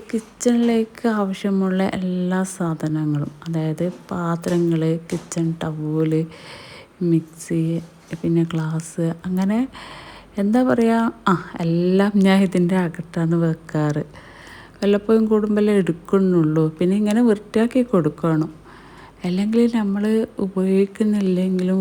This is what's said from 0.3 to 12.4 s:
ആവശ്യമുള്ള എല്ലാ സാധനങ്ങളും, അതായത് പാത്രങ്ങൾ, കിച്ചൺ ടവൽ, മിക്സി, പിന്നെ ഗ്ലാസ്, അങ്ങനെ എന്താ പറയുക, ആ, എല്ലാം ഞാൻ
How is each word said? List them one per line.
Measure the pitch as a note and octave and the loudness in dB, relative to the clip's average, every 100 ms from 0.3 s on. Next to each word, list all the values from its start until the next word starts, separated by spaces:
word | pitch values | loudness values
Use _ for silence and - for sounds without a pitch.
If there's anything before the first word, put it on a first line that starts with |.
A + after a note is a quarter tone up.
| - B3 A#3+ A#3 A3+ A3 - A#3 G#3+ | -2 2 2 2 2 -2 -4 -2 0
ആവശ്യമുള്ള | G3 F#3+ G3+ G3 F#3+ F#3 F#3+ - | -2 -2 -2 0 0 0 -2 -2
എല്ലാ | F#3 F3+ F3+ F#3 F#3+ | -4 -2 -2 -2 -2
സാധനങ്ങളും, | - E3+ D#3 D#3 D#3 D3+ D3 D3 - E3+ | -4 -4 -2 -2 -2 -2 -2 -4 -8 -6
അതായത് | D#3+ D#3+ D3+ F3 F3+ - | -4 -2 -2 -4 -6 -10
പാത്രങ്ങൾ, | F3+ E3+ E3+ F3+ F3 E3+ E3 D#3+ E3 E3 | -6 -4 -4 -2 0 2 0 0 -2 -4
കിച്ചൺ | E3+ - F3 E3 E3 | -8 -6 -4 -4 -4
ടവൽ, | E3 D#3 D3+ D#3 D#3+ D#3 E3 - - - - - - - F3 | -6 -6 -4 -2 0 0 -2 -8 -20 -20 -20 -20 -18 -4 0
മിക്സി, | E3 E3 - - E3 D#3+ E3 E3 - - E3+ | 0 -2 -12 -6 -4 -2 -4 -8 -16 -14 -6
പിന്നെ | E3+ E3 | -2 0
ഗ്ലാസ്, | E3 D#3+ D#3 D#3+ - - E3 E3 F#3 | 0 -2 -4 -6 -6 -4 -4 -4 -6
അങ്ങനെ | F#3 G3 A3 C4+ - - - - - - - | -2 0 0 -2 -8 -18 -18 -20 -20 -12 -4
എന്താ | G3+ A#3+ | 0 2
പറയുക, | B3+ A#3+ A3+ A3+ A3+ - - | 2 2 2 2 0 -2 0
ആ, | E3+ E3+ - E3+ | 0 -2 -6 -2
എല്ലാം | E3+ F3+ F#3+ G3+ G#3 F#3+ | 0 2 2 2 4 4
ഞാൻ | F#3+ | 4